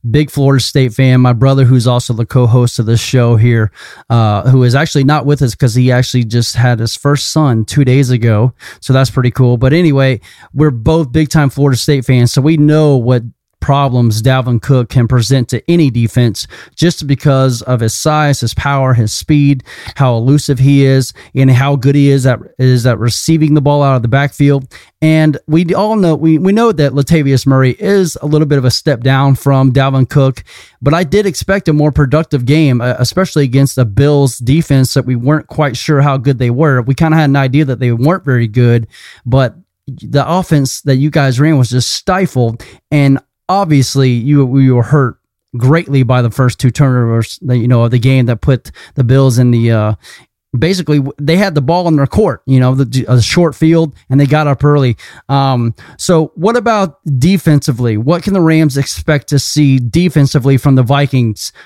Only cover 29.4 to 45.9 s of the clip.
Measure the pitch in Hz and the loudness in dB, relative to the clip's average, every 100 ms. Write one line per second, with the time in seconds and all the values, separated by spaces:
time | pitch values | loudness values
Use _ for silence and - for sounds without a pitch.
29.4 | 139 135 135 127 135 135 127 147 135 131 | 0 0 2 0 0 0 0 0 0 -2
30.4 | - - - _ 135 165 160 196 202 - | -16 -20 -20 _ -2 0 0 0 -2 -4
31.4 | - 196 180 147 151 139 139 151 165 139 | -4 -2 0 0 0 0 0 0 -2 -4
32.4 | 123 156 151 123 120 - 123 - 185 156 | 0 2 2 0 -2 -2 -4 -2 -2 -2
33.4 | 139 131 139 - 117 98 143 147 139 - | 0 2 0 0 -2 0 2 2 0 -2
34.4 | 117 151 - 135 127 139 127 120 123 151 | -2 0 2 0 0 -2 -2 -2 -2 -2
35.4 | - - 147 135 - 147 147 135 127 127 | -4 -4 -4 -4 -2 0 0 0 -2 -2
36.4 | 123 120 156 127 117 135 165 160 147 139 | -2 0 0 0 -2 -2 0 2 2 0
37.4 | 135 135 147 123 127 117 139 185 143 123 | 0 0 0 -2 -2 0 0 -2 -2 -2
38.4 | 117 110 120 120 107 - - - 123 131 | 0 2 2 2 -2 -14 -20 -14 -2 0
39.4 | 123 - _ _ - 127 107 139 135 180 | 0 -6 _ _ -20 -18 -4 -4 -2 -4
40.4 | - 151 135 - 143 131 147 151 139 120 | 0 0 0 -6 -2 0 0 0 0 0
41.4 | 151 151 117 123 - - - 185 185 127 | 2 2 0 -2 -4 -6 -4 -2 -2 -2
42.4 | 117 113 - - _ 147 139 135 _ _ | -4 -4 -16 -20 _ 0 2 0 _ _
43.4 | - 117 185 147 127 139 131 120 120 147 | -4 -2 2 0 0 0 0 0 0 0
44.4 | 131 135 131 123 113 147 127 - _ _ | 2 2 2 2 0 0 -2 -6 _ _
45.4 | _ 120 127 165 170 | _ -2 0 0 0